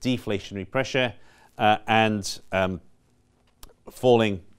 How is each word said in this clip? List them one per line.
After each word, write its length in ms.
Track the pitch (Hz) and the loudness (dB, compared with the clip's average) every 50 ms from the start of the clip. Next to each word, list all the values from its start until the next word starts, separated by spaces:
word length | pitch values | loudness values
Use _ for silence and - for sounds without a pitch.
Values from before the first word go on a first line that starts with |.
deflationary 680 | - 131 127 - - - 104 98 - - 101 98 92 - | -4 -4 -4 -4 -4 -6 -6 -6 -6 -8 -10 -10 -10 -6
pressure, 460 | - 135 131 - - 131 127 117 - - - - - _ _ _ _ - | -4 -4 -4 -2 -2 -2 -2 -2 -4 -10 -20 -20 -20 _ _ _ _ 0
uh, 200 | 117 107 104 - - | 2 2 2 2 0
and, 540 | - 110 110 110 110 107 104 98 - - - - - | 0 2 2 4 2 0 -2 -6 -8 -10 -12 -12 -6
um, 300 | - 95 95 92 92 85 - - _ _ _ _ _ _ _ _ _ _ _ _ _ _ - - - _ _ - | -2 -2 -2 -2 -4 -8 -12 -18 _ _ _ _ _ _ _ _ _ _ _ _ _ _ -20 -20 -20 _ _ -20
falling 500 | - - - 127 120 113 113 107 98 87 - - - | -12 0 4 6 6 6 4 2 0 -4 -8 -16 -16